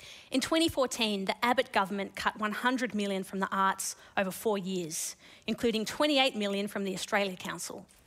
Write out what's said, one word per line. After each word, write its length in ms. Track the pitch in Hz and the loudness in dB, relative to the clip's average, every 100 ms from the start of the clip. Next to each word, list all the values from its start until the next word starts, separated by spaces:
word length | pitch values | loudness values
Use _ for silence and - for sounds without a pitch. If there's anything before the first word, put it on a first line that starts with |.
| - - - | -20 -20 -4
In 100 | 262 | -2
twenty 300 | - 330 330 | 2 4 4
fourteen, 560 | - 247 - 214 202 190 | 2 0 2 0 0 -2
the 180 | - | 0
Abbott 260 | 240 247 247 | 2 2 2
government 460 | 214 190 202 196 - | 2 0 -2 -4 -4
cut 220 | 220 233 | -4 -2
one 140 | 214 | -2
hundred 420 | 208 247 254 240 | 0 2 2 0
million 300 | 208 202 190 | -2 -2 -2
from 160 | 190 190 | -4 -4
the 80 | 190 | -2
arts 420 | 196 190 190 - - - - | 2 2 2 -4 -8 -6 -2
over 140 | 190 | -2
four 260 | 175 226 202 | 0 0 0
years, 600 | 185 185 165 165 - - - - - | 0 -2 -2 -4 -6 -10 -18 -12 -6
including 380 | 226 233 220 | 0 0 0
twenty-eight 500 | 208 - 302 277 269 | -2 2 4 6 4
million 320 | 208 202 202 202 | 2 -2 -2 -4
from 180 | 208 | -4
the 100 | 196 | -4
Australia 420 | 185 - 208 196 180 | -4 -2 0 0 -4
Council. 480 | 190 170 - - 190 - | -8 -8 -8 -12 -16 -20